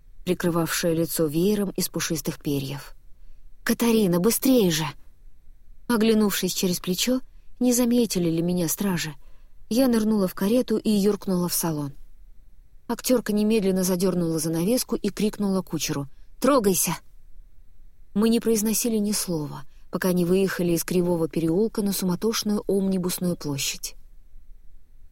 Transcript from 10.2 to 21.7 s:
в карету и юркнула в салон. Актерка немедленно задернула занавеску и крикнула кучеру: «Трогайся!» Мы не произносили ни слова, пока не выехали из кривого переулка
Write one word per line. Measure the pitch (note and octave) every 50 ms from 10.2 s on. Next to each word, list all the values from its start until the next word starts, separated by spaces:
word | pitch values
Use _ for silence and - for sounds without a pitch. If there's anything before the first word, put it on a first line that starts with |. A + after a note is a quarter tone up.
| F#3 F#3
в | -
карету | - G3 G3 A#3 B3+ A#3+ - A3
и | G#3+ - A3
юркнула | G#3+ G3+ F#3+ G#3 G3+ - - G3+ F#3 F3+ F3 E3+
в | -
салон. | - - E3 D#3 D3 D3 C#3 C#3 - - - - - - - - - - - - - - - - - -
Актерка | - A#3 - - - B3+ A3+ - -
немедленно | G#3 G#3 G#3 G#3 A3+ A3+ F#3 F#3+ F#3 F#3
задернула | F#3 F#3 F#3 F3 G3 F#3 F3 F3+ E3+ E3 E3 D#3+
занавеску | D#3 E3 E3 D#3+ F3 G3+ B3 B3 - - A#3
и | - - G3+
крикнула | - - G3 A3 - - G#3 G3 F#3+ F#3
кучеру: | F3+ - - D#3 - - D3 C#3 C#3 - - - - - - -
«Трогайся!» | - B3+ D4 C4 G3 G3+ F3+ - - F3+ E3 - - - - - - - - - - - - - - - - - - - - - - - -
Мы | G3+ A3 A3+
не | A3+ A#3
произносили | - A3 A3+ G#3 G#3 A3 G#3 - - A#3+ A3+ G#3+
ни | G3+ G#3
слова, | G#3 - - F#3+ E3+ D#3 D3 C#3 C#3+ C#3+ - - - - - -
пока | - F3+ - F#3
не | F3+ F3+ F3
выехали | E3+ F#3 F#3+ G3 F3+ - - F#3 F3
из | E3+ D#3+ -
кривого | - F3 F#3 F3 F3 F3+ E3 E3
переулка | D#3+ - E3+ D#3+ E3 D#3+ F#3+ A3+ A3